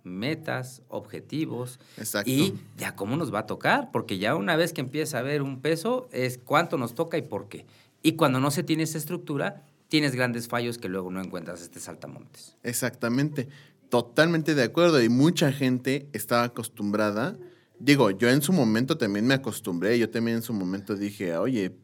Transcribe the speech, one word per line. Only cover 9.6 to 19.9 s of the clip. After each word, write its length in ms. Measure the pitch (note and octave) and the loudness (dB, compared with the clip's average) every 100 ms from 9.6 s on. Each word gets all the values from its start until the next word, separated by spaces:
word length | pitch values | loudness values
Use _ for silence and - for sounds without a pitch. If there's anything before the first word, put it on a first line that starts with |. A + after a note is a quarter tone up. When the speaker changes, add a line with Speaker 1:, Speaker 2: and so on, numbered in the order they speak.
| - _ _ | -18 _ _
Speaker 1:
tienes 260 | D#3 D3 B2 | 2 2 2
grandes 320 | B2 A#2 A#2 | 0 -2 -4
fallos 300 | B2 A#2+ A#2 | -2 -2 -4
que 100 | F#2 | -6
luego 220 | F#2+ F2+ | -6 -4
no 100 | F#2 | -6
encuentras 400 | F#2 F2+ F2 F2 | -6 -8 -10 -12
este 180 | E2+ - | -14 -14
saltamontes. 760 | - D#2 - - - - - _ | -14 -14 -14 -16 -20 -20 -20 _
Speaker 2:
Exactamente. 840 | A#2 A#2+ B2 - A#2 B2+ D3+ D3 - - - _ _ | -6 -4 -4 -2 -2 0 0 -2 -8 -12 -20 _ _
Totalmente 680 | A#2+ - - E3 E3 E3 D3 | 0 2 4 4 4 2 2
de 80 | |
acuerdo. 400 | A#2 E3 F3 D3 | 2 4 6 6
Y 60 | A#2 | 6
mucha 420 | B2 D#3 E3 D3 | 6 4 4 2
gente 560 | C#3 C3 B2+ C3 C#3+ C#3+ | 2 0 2 0 -2 -4
estaba 300 | - - A#2+ | -10 0 2
acostumbrada. 960 | A#2+ - A2 - G#2 G#2+ G#2+ G#2 D3+ - - - _ - | 2 -4 -10 -6 -2 2 2 0 -2 -4 -14 -20 _ -2
Digo, 300 | B2+ C#3 G#2+ | 4 6 6
yo 200 | F#2+ A#2+ | 4 4
en 120 | C#3+ | 4
su 120 | D3 | 4
momento 440 | F3+ A2 A2 C3 D#3+ | 4 4 2 2 0
también 300 | G#2+ G2+ A#2+ | 0 2 2
me 60 | C3+ | 2
acostumbré. 640 | B2+ - G2 F2 G2 | 0 -6 -6 -2 2